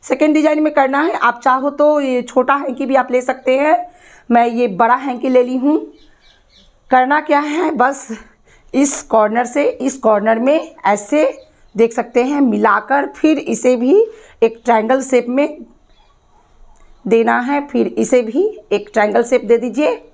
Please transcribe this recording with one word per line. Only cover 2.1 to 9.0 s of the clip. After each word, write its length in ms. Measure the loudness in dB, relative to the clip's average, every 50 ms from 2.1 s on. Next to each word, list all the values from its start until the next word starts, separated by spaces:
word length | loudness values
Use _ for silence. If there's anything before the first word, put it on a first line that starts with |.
| -2 -2
छोटा 320 | -4 -2 -2 -2 0 2 0
hanky 320 | -2 -2 -6 -6 -6 -4
भी 80 | 0 0
आप 140 | 0 0 0
ले 100 | -2 -2
सकते 360 | -2 -2 -6 -4 -2 -2 0 0
हैं, 180 | 2 2 0 0 -2 -8 _ _ -20 -20 -20 -20 _ _
मैं 160 | 2 2 2
ये 200 | 2 0 0 -2 -2
बड़ा 260 | 0 0 2 2 2
hanky 340 | 0 0 -8 -8 -4 -2 2
ले 140 | 2 2
ली 140 | 2 2 -2
हूँ। 200 | -2 0 0 0 0 -2 -6 -18 _ _ _ _ _ _ _ _ _ _ _ _ _ _ _ _ _ _ _
करना 300 | 2 2 2 2 0 -2
क्या 180 | 0 0 -2 0
है, 300 | 0 -2 -4 -4 -4 -4
बस 360 | 0 0 0 0 -2 -4 -10 -12 -14 -14 -14 _ _ _ _ _ _ _ _ -6 -2
इस 260 | 0 0 0 0 -4